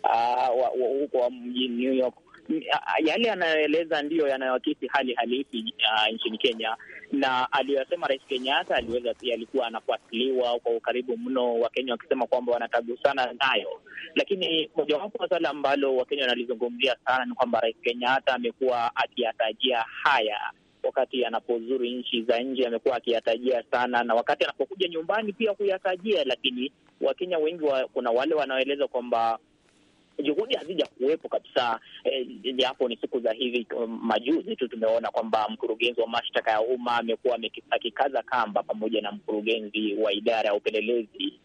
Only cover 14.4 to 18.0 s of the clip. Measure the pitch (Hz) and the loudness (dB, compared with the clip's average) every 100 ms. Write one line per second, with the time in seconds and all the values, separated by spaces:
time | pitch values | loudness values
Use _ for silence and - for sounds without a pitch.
14.4 | 170 160 151 - 147 147 202 - 170 175 | 0 0 0 -2 0 0 -2 -6 -2 0
15.4 | 160 147 139 143 139 127 123 143 127 123 | 0 0 0 2 2 2 0 0 0 0
16.4 | 120 113 120 120 131 120 - 127 123 120 | -2 -2 -4 0 0 0 0 0 0 -2
17.4 | 120 117 113 - 123 120 | 2 2 0 0 -4 0